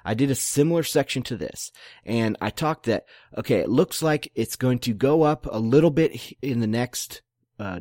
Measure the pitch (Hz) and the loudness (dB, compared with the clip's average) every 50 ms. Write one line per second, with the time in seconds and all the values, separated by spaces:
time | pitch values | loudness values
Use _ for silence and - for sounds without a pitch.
0 | - 90 107 110 139 139 135 - - - - 139 147 160 170 170 156 - - 156 | -6 -4 -2 0 0 0 0 0 -2 -2 2 2 2 4 4 0 0 2 2 0
1 | 135 - - 139 123 - 131 98 - - - - - - - - - - - - | 0 0 -2 -6 -4 -6 -6 -8 -8 -10 -10 -10 -14 -14 -16 -18 -20 -20 -20 -16
2 | - - 107 117 113 110 107 - - 107 - - 165 156 160 - - 117 107 92 | -8 -2 0 0 2 0 0 -2 -4 -4 -4 -2 -2 -2 -2 -2 0 0 0 0
3 | - _ - - - _ - - 110 - 127 - - - 110 131 - - - - | -2 _ -20 -20 -20 _ -10 -6 -2 0 2 2 2 2 4 2 2 2 0 -2
4 | 160 160 151 151 - - - - 113 - - - - 127 127 120 - 123 113 98 | 0 0 0 0 -2 -6 -4 -4 -4 -4 -4 -2 0 0 0 0 0 -2 -2 0
5 | 131 135 151 165 156 147 151 - - 143 - 110 113 113 120 147 156 170 147 151 | 2 2 4 4 4 4 2 0 -4 -6 -4 -2 0 4 4 6 6 6 4 2
6 | 165 - - 120 - - - - - 135 120 120 117 107 107 117 123 123 - - | 0 0 0 -4 -14 -16 -14 -8 -6 -4 -2 0 0 0 0 -2 -2 -4 -6 -8
7 | - - - - _ _ _ _ _ _ _ - 107 101 90 87 | -10 -10 -14 -18 _ _ _ _ _ _ _ -10 -8 -8 -8 -8